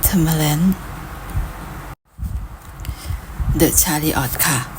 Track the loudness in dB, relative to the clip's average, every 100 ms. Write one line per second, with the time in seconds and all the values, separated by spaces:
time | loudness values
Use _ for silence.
0 | 2 2 2 2 2 4 4 2 -4 -10
1 | -10 -12 -6 -4 -4 -6 -12 -12 -12 -16
2 | _ -8 -6 -6 -8 -14 -16 -12 -10 -8
3 | -6 -6 -6 -4 2 6 6 6 2 2
4 | 2 2 0 0 0 0 -2